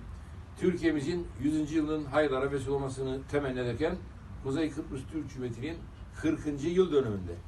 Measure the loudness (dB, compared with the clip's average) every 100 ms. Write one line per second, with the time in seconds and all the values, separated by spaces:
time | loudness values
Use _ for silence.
0 | -8 -12 -12 -14 -14 0 2 4 4 2
1 | 2 0 -2 -2 2 2 2 2 2 0
2 | 2 4 4 4 2 0 0 0 0 -2
3 | -2 -4 -2 0 0 0 -2 0 0 -2
4 | -8 -14 -14 -8 -2 0 0 -2 -6 -6
5 | -6 -6 -6 -6 -6 -4 -6 -8 -10 -14
6 | -12 -2 0 2 0 -2 4 6 6 6
7 | 4 0 -4 -8